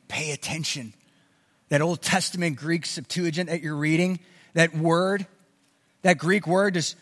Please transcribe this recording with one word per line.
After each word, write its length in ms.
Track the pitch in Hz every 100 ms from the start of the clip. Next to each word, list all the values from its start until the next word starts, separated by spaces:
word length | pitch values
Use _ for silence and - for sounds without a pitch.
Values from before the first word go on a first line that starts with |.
| -
"Pay 220 | - 156
attention." 640 | 143 - 160 151 147 113 - _ _ _ _ _ _ _
That 140 | 143
Old 200 | 160 170
Testament 540 | - 190 - 180 170 127
Greek 280 | 151 170
Septuagint 640 | 135 - 131 175 170 156 180
that 140 | 170
you're 140 | 156 151
reading, 440 | 151 160 180 180 - - -
that 200 | 165 165
word, 520 | 160 165 165 190 196 196 _ _ _ _ _ _ _
that 160 | 185 160
Greek 280 | 160 202 160
word 300 | 185 202 175
is 200 | 147 -